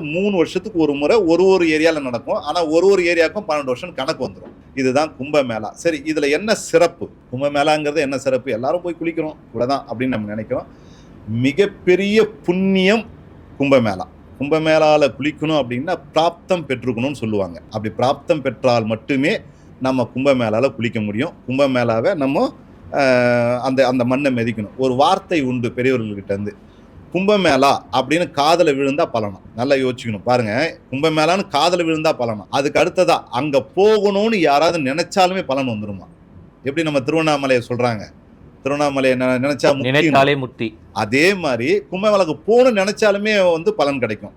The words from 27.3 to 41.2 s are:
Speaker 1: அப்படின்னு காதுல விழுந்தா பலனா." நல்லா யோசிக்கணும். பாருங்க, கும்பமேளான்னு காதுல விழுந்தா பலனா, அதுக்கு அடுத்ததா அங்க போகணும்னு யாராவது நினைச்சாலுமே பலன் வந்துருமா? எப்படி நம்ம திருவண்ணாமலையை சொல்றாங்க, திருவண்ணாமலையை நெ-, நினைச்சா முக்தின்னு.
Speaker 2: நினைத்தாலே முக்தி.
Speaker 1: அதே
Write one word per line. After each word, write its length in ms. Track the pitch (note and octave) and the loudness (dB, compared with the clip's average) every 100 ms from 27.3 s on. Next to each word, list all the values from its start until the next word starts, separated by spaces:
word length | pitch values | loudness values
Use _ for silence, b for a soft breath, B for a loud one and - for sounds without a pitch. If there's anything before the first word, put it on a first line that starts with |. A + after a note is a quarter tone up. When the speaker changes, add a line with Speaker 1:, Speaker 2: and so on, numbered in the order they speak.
| G#3 F3 C3 C#3 A2+ - | 2 2 2 2 0 -2
Speaker 1:
அப்படின்னு 320 | B2+ B2+ D#3+ E3+ - | -4 0 -2 -2 0
காதுல 340 | D3 E3+ E3 | 2 2 2
விழுந்தா 300 | C3+ C#3 C#3+ E3 | 0 -2 -2 -2
பலனா." 260 | A#2 G2+ F#2+ - A2 | -4 -6 -10 -14 -6
நல்லா 180 | C3+ | 0
யோசிக்கணும். 500 | C3+ B2+ A#2+ A#2 G2+ | 0 0 -4 -8 -6
பாருங்க, 540 | A#2+ B2 G#2+ A#2 D#3+ - - | 0 0 0 -2 -4 -6 -12
கும்பமேளான்னு 540 | C3+ D#3+ D#3 D#3 G3 F#3+ | -4 -2 2 0 0 -2
காதுல 320 | C#3+ E3+ F3+ | 0 2 2
விழுந்தா 280 | E3 D#3 D#3 B2+ | 0 0 0 0
பலனா, 260 | A#2 G#2+ - | -4 -6 -4
அதுக்கு 300 | C3+ D3 - | -2 0 0
அடுத்ததா 360 | E3 F3 E3 D3 - | 2 2 2 2 0
அங்க 340 | A#2+ D3+ C3+ - F3 | -4 0 0 0 2
போகணும்னு 580 | G#3 G#3+ G3 G3 A3+ | 4 4 2 2 0
யாராவது 440 | G#3+ D3 C#3+ E3 E3+ | 2 4 4 2 2
நினைச்சாலுமே 640 | C3 D#3 E3+ G3+ F3+ F#3+ | -2 -2 -2 2 2 0
பலன் 240 | D#3 C3+ C3 | -2 -2 -2
வந்துருமா? 400 | G#2+ G2+ F#2+ E2+ - - - - - | -4 -8 -10 -14 -20 -20 -20 -20 -10
எப்படி 180 | C3 D3+ | -6 -4
நம்ம 180 | D#3 C#3+ | -2 -2
திருவண்ணாமலையை 640 | A#2+ D#3+ D#3 C#3+ C#3 B2 - | 0 0 2 0 2 0 0
சொல்றாங்க, 340 | A#2+ B2 G#2+ - - - - - - | -2 -2 -2 -8 -20 -20 -20 -20 -8
திருவண்ணாமலையை 520 | C3+ D3 D3 C3+ C3 B2+ | -4 -2 0 2 0 2
நெ-, 200 | B2+ B2+ | 0 0
நினைச்சா 260 | C#3 C#3+ D3+ | -2 0 0
முக்தின்னு. 160 | C3+ B2+ | 2 2
Speaker 2:
நினைத்தாலே 480 | C#3+ D#3+ C#3 C#3 C#3+ | 2 4 4 4 2
முக்தி. 300 | B2+ - A2+ - - | -4 -6 -8 -8 -10
Speaker 1:
அதே 420 | G2+ G#2+ C3+ | -6 0 2